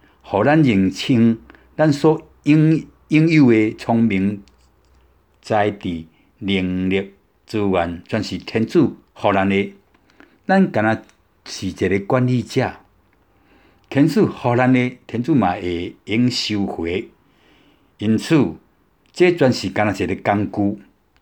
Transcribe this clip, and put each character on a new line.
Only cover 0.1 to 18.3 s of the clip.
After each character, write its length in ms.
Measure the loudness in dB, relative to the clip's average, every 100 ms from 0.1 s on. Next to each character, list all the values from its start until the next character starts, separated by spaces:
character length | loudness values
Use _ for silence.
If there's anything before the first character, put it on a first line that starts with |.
| _
互 200 | -4 0
咱 180 | 2 4
认 300 | 4 4 0
清 500 | -2 0 2 2 0 -8 -20 _ -2
咱 160 | 0
所 280 | 2 2 2 -4 _
拥-， 420 | 2 4 4 0 -4 _ -2
拥 180 | 2 4
有 240 | 4 4
的 200 | 4 2
聪 280 | -4 -2 0
明、 400 | 0 0 -2 -4 -14 _ _ _ _ _ _ _ _ _
才 300 | -4 0 0
智、 360 | -4 -8 -8 -12 _ _ -10
能 520 | -4 -2 -2 -2 -2
力、 240 | -2 -4 _ _ _ -8
资 140 | -4
源， 420 | 0 0 0 -6 -6
全 120 | -6
是 180 | -6 -10
天 280 | -6 -4 0
主 300 | 2 0 -2 _
予 180 | -4 0
咱 160 | 0 2
的。 240 | 0 -2 -8 _ _ _ _ -20 _ 0
咱 200 | 2 2
敢 160 | 0
若 160 | 0 -2 -6 _ _ _
是 240 | -16 -10 -8
一 20 |
个 300 | -4 -2 -2
管 260 | 0 0 0
理 160 | -2
者， 320 | -2 -4 -4 -8 _ _ _ _ _ _ _ _ _ _ -6
天 200 | 0 2
主 180 | 2 0
予 280 | 0 -2 2
咱 160 | 2
的， 260 | 2 0 -6 -10
天 160 | -8
主 100 | 0
嘛 200 | 0 0
会 420 | -2 -4 -6 -8 -12 -6
用 220 | 0 0
收 380 | -2 -4 -4 -4
回。 420 | -6 -6 -6 -8 _ _ _ _ _ _ _ _ -6
因 200 | -2 -2
此， 380 | 2